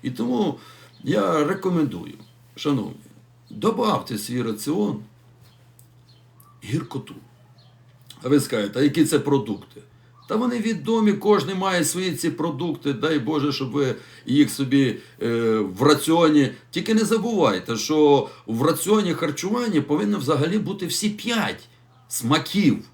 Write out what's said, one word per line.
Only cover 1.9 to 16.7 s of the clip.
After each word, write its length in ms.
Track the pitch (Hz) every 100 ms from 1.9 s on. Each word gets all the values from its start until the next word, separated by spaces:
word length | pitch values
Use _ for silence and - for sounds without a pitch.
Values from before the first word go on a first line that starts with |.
| 90 73 - - _ _
шановні, 400 | - 147 135 95 - - - _ _ _
добавте 680 | 107 208 226 220 - -
в 40 | 107
свій 220 | - 123
раціон 640 | 113 104 139 180 202 - - _ _ _ - _ _ - _ _ _ _ _ _ - _
гіркоту. 520 | 98 131 - 127 - - - _ - _ _ _ _ _ - -
А 60 | 127
ви 100 | 143
скажете, 400 | 135 117 101 120
а 40 |
які 220 | 147 165
це 140 | 151 151
продукти? 640 | 143 139 117 101 - - - _ _ _ -
Та 80 |
вони 240 | 220 247 240
відомі, 540 | 214 185 147 226 214
кожен 440 | - 208 202 139 190
має 280 | 190 180
свої 300 | 160 180 185
ці 140 | - 170
продукти, 640 | 135 165 139 170 147 143
дай 260 | 120 151 151
Боже, 320 | 117 156 143
щоб 200 | 135 131
ви 240 | 139 131 113 - -
їх 240 | - 139 143
собі, 480 | - 135 139 135 - - -
е, 360 | 117 117 113 110
в 260 | 98 95
раціоні. 680 | 147 143 - 165 160 151 131 - -